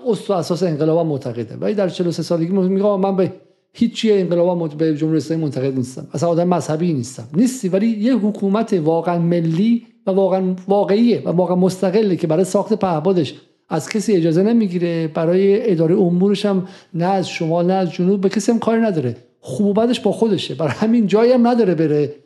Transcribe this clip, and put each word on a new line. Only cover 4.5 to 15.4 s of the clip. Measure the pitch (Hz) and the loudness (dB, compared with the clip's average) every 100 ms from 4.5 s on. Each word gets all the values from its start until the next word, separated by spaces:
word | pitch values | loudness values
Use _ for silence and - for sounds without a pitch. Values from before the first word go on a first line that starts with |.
| 175 | 0
مت-، | 165 | -4
به | 147 160 147 | -2 -2 0
جمهوری | 156 160 | 0 0
اسلامی | - 160 | -2 -4
منتقد | 156 131 135 131 | -4 -2 -2 -2
نیستم، | 123 - - | -6 -8 -12
اصلاً | - 170 | -4 0
آدم | 165 175 | 0 2
مذهبی | 175 135 156 175 | 0 -2 -2 -2
نیستم.» | 147 110 - - | -2 -6 -12 -6
نیستی، | 151 247 - 190 | 0 0 0 -2
ولی | 185 226 | 0 0
یه | 214 214 247 | 0 0 0
حکومت | 208 202 196 202 226 | 0 -2 -2 0 0
واقعاً | 190 156 165 170 175 | 0 0 0 0 0
ملی | 170 175 165 160 220 233 - _ - | 0 0 0 0 2 0 -2 _ -2
و | |
واقعاً | 190 190 190 185 185 - | 2 2 2 0 -2 0
واقعیه | 202 185 202 240 202 - | 0 2 4 4 2 0
و | |
واقعاً | 170 180 180 | 0 2 2
مستقله | 180 180 190 190 214 160 | 2 0 0 2 2 0
که | 165 | 0
برای | 156 | 0
ساخت | 185 202 196 | 0 0 0
پهپادش | 214 190 160 156 180 135 - - _ - | 0 0 0 0 0 0 -6 -20 _ -8
از | 165 - | -6 -4
کسی | 220 196 | -4 0
اجازه | 196 165 160 | 2 2 2
نمیگیره، | 202 233 208 180 170 165 160 | 2 2 0 -2 -2 -2 -4
برای | 156 165 185 | -2 0 2